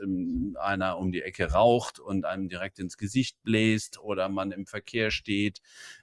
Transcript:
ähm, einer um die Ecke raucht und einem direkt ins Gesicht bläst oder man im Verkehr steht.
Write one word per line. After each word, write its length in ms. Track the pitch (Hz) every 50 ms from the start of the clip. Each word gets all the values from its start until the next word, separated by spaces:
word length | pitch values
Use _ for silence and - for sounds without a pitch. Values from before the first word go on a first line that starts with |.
| 101
ähm, 540 | 98 92 90 87 87 82 82 85 101 87 65
einer 380 | 85 98 98 95 95 92 87
um 140 | 87 92 92
die 100 | 90 82
Ecke 300 | 71 90 - - 87 78 80
raucht 440 | 95 113 120 120 120 - - - -
und 260 | 64 104 98 95 76
einem 240 | 78 92 95 95 85
direkt 280 | 90 87 95 98 - -
ins 180 | 92 87 -
Gesicht 440 | - 107 98 117 131 127 - - _ _
bläst 560 | 110 110 110 110 110 110 107 - - - -
oder 280 | - 107 101 92 92 98
man 220 | 98 95 95 101
im 140 | 90 98 95
Verkehr 440 | - - 101 - - - 113 110 107
steht. 500 | - - - 110 101 101 104 101 - - _ - - - - - - -